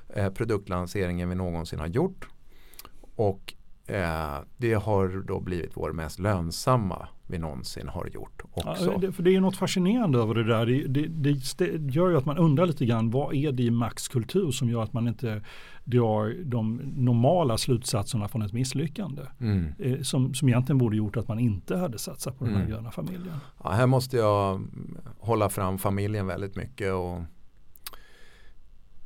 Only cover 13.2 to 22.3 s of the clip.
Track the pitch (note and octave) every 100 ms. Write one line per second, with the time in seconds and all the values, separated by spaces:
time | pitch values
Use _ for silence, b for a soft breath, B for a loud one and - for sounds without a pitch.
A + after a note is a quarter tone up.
13.2 | D3 C#3 D3+ B2+ A#2+ A#2 A#2 - - B2
14.2 | G#2+ F#3+ F3 B2+ A#2+ A#2 G#2+ A#2+ A#2 G#2+
15.2 | A#2 G#2+ B B B B - A#2+ A2+ G#2+
16.2 | G#2+ B2 D#3+ A#2 A2 A#2 C#3 - B2 A#2+
17.2 | B2+ F3+ D3 A2 - A#2+ - A2 G2+ A2
18.2 | G#2 A#2 G#2 A#2 C3 C3 D#3+ - G3+ C#3+
19.2 | C#3 - A2+ G2 D#2+ C#2 A#2+ B2+ C3 C#3+
20.2 | C3 C3 C#3+ A#2+ B2+ C3+ A#2+ G#2+ G#2+ A2+
21.2 | G#2+ A2 A#2+ G2 - F3+ F3+ G#2+ - B2+
22.2 | -